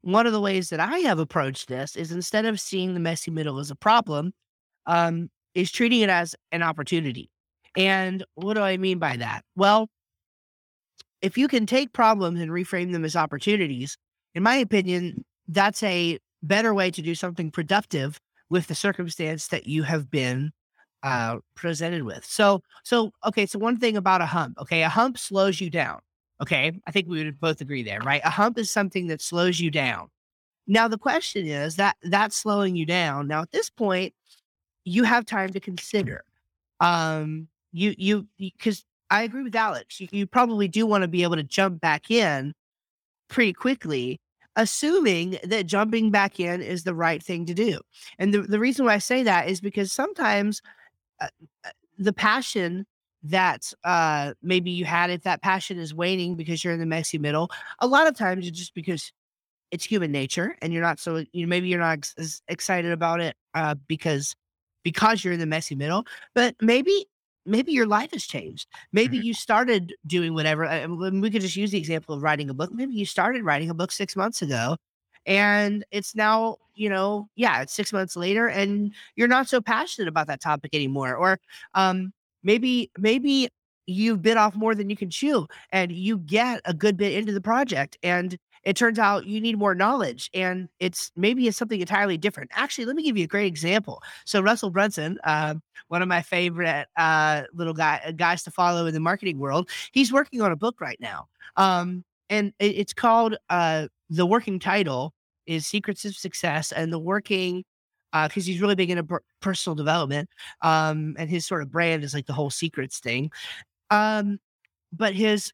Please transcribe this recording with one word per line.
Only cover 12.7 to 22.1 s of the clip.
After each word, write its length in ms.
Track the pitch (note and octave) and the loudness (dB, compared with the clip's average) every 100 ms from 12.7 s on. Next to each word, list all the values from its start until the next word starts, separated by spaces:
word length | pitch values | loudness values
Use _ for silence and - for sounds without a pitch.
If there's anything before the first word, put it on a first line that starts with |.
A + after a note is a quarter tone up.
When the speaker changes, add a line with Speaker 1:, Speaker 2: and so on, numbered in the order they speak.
| F#3 F3+ | -4 -2
Speaker 1:
them 120 | F3 | -2
as 120 | D#3+ E3 | -2 0
opportunities, 800 | D#3 C#3+ G3+ G#3 E3 B2+ C3+ - _ _ _ | -2 -2 0 2 0 -4 -8 -12 _ _ _
in 80 | E3+ | 0
my 140 | G3+ C4 | 2 4
opinion, 680 | A3+ G#3+ F#3 F3+ F3 - - _ - | 2 2 2 -2 -2 -8 -14 _ -4
that's 340 | E3+ G3+ G#3 | 2 2 2
a 360 | G#3+ F3+ E3+ E3 _ _ | -2 0 0 -4 _ _
better 320 | D3+ G3 A3+ | 0 2 4
way 160 | G3+ F#3 | 2 0
to 120 | F3 | -2
do 120 | D#3+ | -6
something 360 | E3+ F3+ E3+ D#3+ | -4 -6 -6 -6
productive 720 | E3 D#3 G3 - D#3 C3+ D3 _ _ - | -4 0 0 0 -4 -4 -6 _ _ -2
with 160 | F3 - | -2 0
the 80 | |
circumstance 720 | D3+ G3+ F#3 F3 - D#3 D#3 - | -2 -2 -2 -6 -6 -4 -4 -4
that 180 | E3+ - | -6 -4
you 160 | D3+ | -2
have 260 | D3 D#3+ C#3 | 0 -2 -2
been, 420 | D3+ B2+ B2+ D3 - _ _ _ _ | -2 -2 -2 -4 -8 _ _ _ _
uh, 360 | C3+ B2+ A2+ A2+ - | -4 -2 -2 -6 -10
presented 480 | - F3 D3+ E3 F3 | -8 -6 -4 -4 -4
with. 220 | B2 | -6